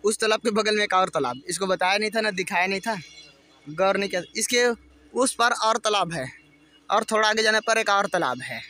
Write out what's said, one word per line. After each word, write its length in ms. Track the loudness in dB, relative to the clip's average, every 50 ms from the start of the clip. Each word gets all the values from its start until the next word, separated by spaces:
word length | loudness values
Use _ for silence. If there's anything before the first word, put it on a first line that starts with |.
| 0
उस 140 | 0 0 0
तालाब 200 | 0 0 0 2
के 120 | 0 0
बगल 240 | 0 2 0 2 2 0
में 60 | 0
एक 100 | 2 2
और 160 | 2 2 2
तालाब, 320 | 0 -2 -2 -2 -4 -8 -8 -8
इसको 180 | -6 -4 -2 -2
बताया 300 | 0 0 2 2 2 0
नहीं 120 | 0 -2
था 120 | -2 -2
ना 100 | -2 -2 -2
दिखाया 340 | -4 -6 -2 0 0 0 0
नहीं 120 | -2 -4
था, 160 | -4 -6 -6 -6 -8 -14 -20 -20 -20 -20 _ _ _ _ _ _ _ -16
गौर 300 | -4 0 2 2 2 0
नहीं 120 | -2 -2
किया। 120 | -4 -6 -6 -6 _
इसके 300 | -6 -4 0 2 2 2 2 0 -2 -8 -20 _ _ _ -10 -2
उस 200 | 0 0 0 0
पार 160 | 0 0 0 2 2 0
और 140 | 0 0 0
तालाब 340 | 0 0 0 0 -2 -2 -4
है, 140 | -6 -8 -8 -10 -18 _ _ _ _ _ _ _ _ _ -2
और 140 | -2 -2 0
थोड़ा 240 | 0 0 2 2 2
आगे 140 | 2 2 2
जाने 160 | 2 2 2
पर 180 | 2 2 0 0
एक 120 | 2 2
और 180 | 2 2 2 0
तालाब 340 | 0 0 0 0 -2 -4
है। 200 | -8 -10 -10 -12 -12